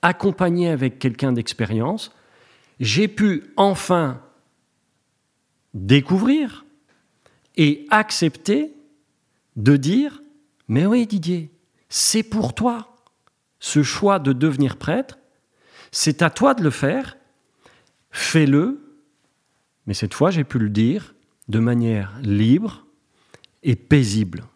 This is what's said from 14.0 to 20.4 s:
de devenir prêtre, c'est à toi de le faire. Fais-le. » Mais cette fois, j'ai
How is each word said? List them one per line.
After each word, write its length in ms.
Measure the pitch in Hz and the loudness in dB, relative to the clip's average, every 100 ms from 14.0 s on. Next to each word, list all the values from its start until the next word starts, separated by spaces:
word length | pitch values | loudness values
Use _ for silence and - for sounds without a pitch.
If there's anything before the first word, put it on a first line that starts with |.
| 202 196 | 2 2
de 160 | 135 | 0
devenir 420 | 131 156 135 135 - | 0 0 2 0 -2
prêtre, 420 | - 190 269 - _ _ _ _ _ - - | -4 -4 -4 -12 _ _ _ _ _ -20 -12
c'est 300 | - - 143 | -4 -2 2
à 80 | 165 | 0
toi 240 | - 269 | 2 0
de 100 | 247 | 2
le 60 | 160 | -2
faire. 480 | 123 139 233 269 - _ _ _ _ _ _ _ _ _ | 0 -4 -4 -8 -16 _ _ _ _ _ _ _ _ _
Fais-le. » 880 | - - 160 147 143 196 285 - _ _ _ _ _ _ _ _ _ - | -8 0 2 4 4 2 -4 -12 _ _ _ _ _ _ _ _ _ -8
Mais 80 | |
cette 180 | 98 104 | -6 -6
fois, 180 | - 160 | 0 0
j'ai 140 | 175 | 2